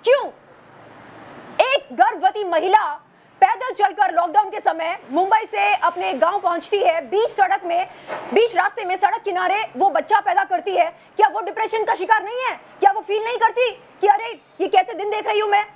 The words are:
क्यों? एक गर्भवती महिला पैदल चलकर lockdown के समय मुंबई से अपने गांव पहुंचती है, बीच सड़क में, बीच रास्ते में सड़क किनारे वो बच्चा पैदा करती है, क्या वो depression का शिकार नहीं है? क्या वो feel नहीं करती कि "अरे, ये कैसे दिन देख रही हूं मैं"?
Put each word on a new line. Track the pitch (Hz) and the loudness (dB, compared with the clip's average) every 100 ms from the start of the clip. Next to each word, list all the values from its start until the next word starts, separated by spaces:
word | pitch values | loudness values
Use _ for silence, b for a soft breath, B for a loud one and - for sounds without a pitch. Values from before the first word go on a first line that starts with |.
क्यों? | - 539 381 - _ - - - - - - - - - - - | 4 2 2 -12 _ -20 -20 -20 -20 -20 -20 -20 -20 -20 -14 -2
एक | 494 554 - | 0 0 -4
गर्भवती | 247 403 427 370 415 | 0 0 2 -2 -2
महिला | 381 330 359 415 349 302 _ b b _ | -2 -2 2 0 0 -8 _ b b _
पैदल | 381 427 508 | 0 0 -6
चलकर | 381 403 381 381 | -2 -2 2 0
lockdown | 339 349 392 392 | 2 2 0 0
के | - | -4
समय | 359 320 330 381 - | -4 -2 -6 -6 -4
मुंबई | 285 381 453 453 | -2 2 0 0
से | 415 403 | -2 0
अपने | 403 339 349 381 | 0 -2 -2 -6
गांव | 370 320 392 | 0 0 0
पहुंचती | 381 339 - 403 | -2 -4 -2 0
है, | 370 330 262 | 2 0 -2
बीच | 392 453 | -2 -2
सड़क | - 370 381 | 0 0 0
में, | 359 339 370 B B - - | -2 -2 -4 B B -12 0
बीच | 240 466 359 | 2 2 2
रास्ते | 381 - | -2 -4
में | 370 370 | -4 0
सड़क | 392 381 | 0 0
किनारे | 392 359 359 403 - 247 | -2 -2 0 0 -2 0
वो | 381 | 2
बच्चा | 285 - 415 | 2 2 2
पैदा | 403 370 | 2 0
करती | - 359 403 359 | 0 -2 0 0
है, | 330 B B - | 0 B B 0
क्या | 415 | 2
वो | - | 2
depression | 359 440 440 440 | -6 -4 -4 -2
का | 427 | -2
शिकार | - 381 427 | -2 2 0
नहीं | 392 494 | 0 -4
है? | 508 330 - - | -6 -6 -14 2
क्या | 403 | 2
वो | 415 | 2
feel | - 415 | -2 -4
नहीं | 440 480 | -2 0
करती | 453 480 494 | 0 2 0
कि | - - - 403 | -2 -20 -2 2
"अरे, | 403 453 339 _ - | 2 0 -12 _ -6
ये | 381 | 2
कैसे | 392 370 | 2 0
दिन | 349 415 | -6 -6
देख | 415 427 | -4 -2
रही | 427 | 0
हूं | 427 | 2
मैं"? | 403 415 | 0 -2